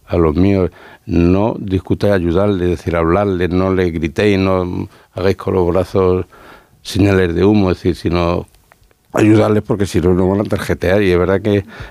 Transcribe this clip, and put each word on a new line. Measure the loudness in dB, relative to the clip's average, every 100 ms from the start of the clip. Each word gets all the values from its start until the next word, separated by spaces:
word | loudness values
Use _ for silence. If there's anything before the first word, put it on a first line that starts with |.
| -4
a | 0
los | 0 2
míos, | 2 2 -2 -6 -20 -18 -4
no | 0 2 2 0 -4
discutáis, | -4 -4 -4 -2 0
ayudarles, | 0 0 0 0 0
es | -2 -4
decir, | -4
hablarles, | -2 0 0 0 -2 -2
no | 0 0
les | 0 -2
gritéis, | -2 -4 0 0 2
no | 0 0 -4 -6 -10 -14 _
hagáis | -4 -2 -2
con | -2
los | -2 0
brazos | 0 0 0 0 0 -4 -16 -20 -20 _ _
señales | -6 0 2 2 0
de | 2
humo, | 2 2 2
es | 0
decir, | -2 -4
sino | -2 -2 -2 -4 -8 _ _ _ _ _ _
ayudarles | 0 4 4 2 0
porque | -2 -4 -2
si | 0
no, | 2
no | 2 2
van | 0
a |
tarjetear. | -2 -4 -4 -2 0 2
Y | 2
es | 2
verdad | 2 0
que, | 0 -2 -2 -12 -18